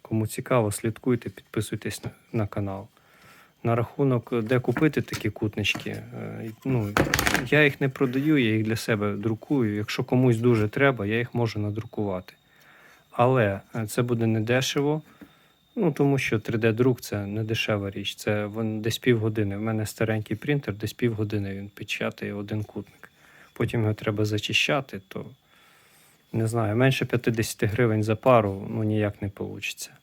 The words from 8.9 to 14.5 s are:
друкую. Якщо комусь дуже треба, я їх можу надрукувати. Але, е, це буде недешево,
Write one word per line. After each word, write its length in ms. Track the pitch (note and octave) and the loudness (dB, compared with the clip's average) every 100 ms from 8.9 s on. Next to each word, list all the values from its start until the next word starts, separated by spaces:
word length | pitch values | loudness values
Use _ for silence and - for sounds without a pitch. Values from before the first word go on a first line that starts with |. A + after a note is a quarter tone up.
| A2 G#2 | 0 0
друкую. 640 | G2+ A2 G#2+ - C#3+ A2 G#2 | 0 -2 -4 0 0 2 0
Якщо 280 | G#2+ - | -4 -4
комусь 340 | C3 B2+ B2+ A2+ | 0 4 4 4
дуже 300 | B2 A2+ G#2 | 4 4 2
треба, 380 | - C#3 A#2+ G2+ | 2 2 2 -2
я 120 | A2+ | -2
їх 160 | B2 | -2
можу 260 | A#2+ A#2 G#2+ | -2 -2 -2
надрукувати. 760 | G#2 G#2 - - G2+ F#2 - _ _ _ - - - - _ | -4 -4 -8 -4 -4 -4 -8 _ _ _ -20 -20 -20 -20 _
Але, 500 | - B2 C3 G#2 G2 - A#2 | 2 4 6 4 0 -6 -6
е, 120 | G#2+ | -4
це 140 | - | 0
буде 260 | B2 A#2 A2+ | 0 2 2
недешево, 760 | A2 A2 | 2 2